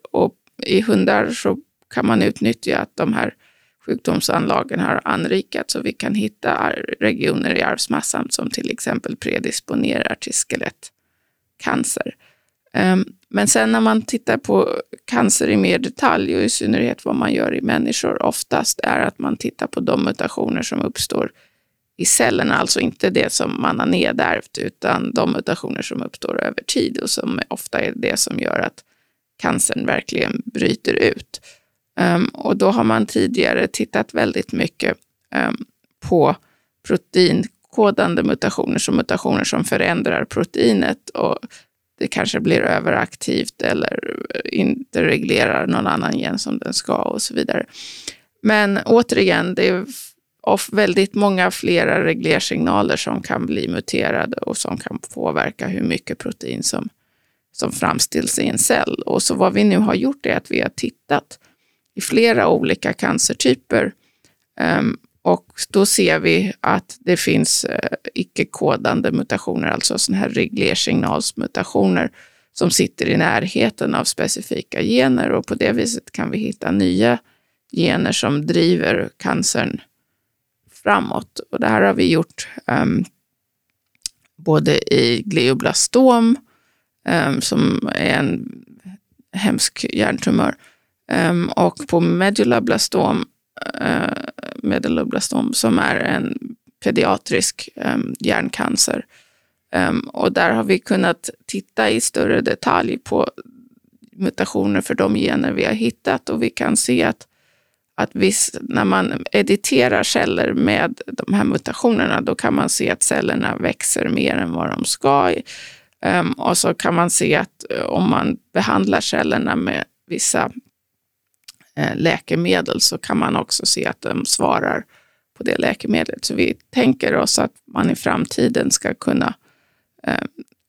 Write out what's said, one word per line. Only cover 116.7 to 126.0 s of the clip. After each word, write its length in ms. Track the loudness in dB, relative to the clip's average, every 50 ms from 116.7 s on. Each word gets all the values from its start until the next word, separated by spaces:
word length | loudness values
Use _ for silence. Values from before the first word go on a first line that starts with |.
| 0
kan 200 | 0 0 0 2
man 160 | 2 2 2
se 240 | 2 0 2 2 2
att, 300 | 0 0 -2 _ -14 -10 -8
eh, 120 | -6 -4 -4
om 280 | -2 0 0 2 2
man 260 | 2 2 2 0 -2 -4 _ _ -4
behandlar 480 | -2 0 2 2 2 2 2 2 0
cellerna 560 | 0 0 0 0 0 0 0 0 0 0 -2
med 280 | 0 -2 -2 -2 -4 -6 -8 _ _ _
vissa, 440 | -8 -4 -2 -2 0 0 0 -2 -2 -4 -10 -16 _ _ _ _ _ _ _ _ _ _ _ _ _ _ _ _ -20 -20 _ _ _ _
eh, 200 | -4 -2 -2 0
läkemedel 840 | 0 2 2 0 0 -2 -2 -2 0 2 2 2 2 2 0 0 0
så 180 | 2 0 0 -2
kan 200 | -4 -2 0 0
man 180 | 0 0 0
också 300 | -2 -2 -2 -4 -2 0
se 200 | 0 0 0 0
att 140 | -2 -4 -4
de 240 | -4 -4 -4 -2 -2
svarar 600 | -2 0 2 2 2 2 2 2 0 -2 -2 -4 -10 _ _ _ _ _ _ _ _ _ -6
på 40 | -2
det 160 | -2 0 2
läkemedlet. 640 | 0 0 -2 -2 -2 0 0 0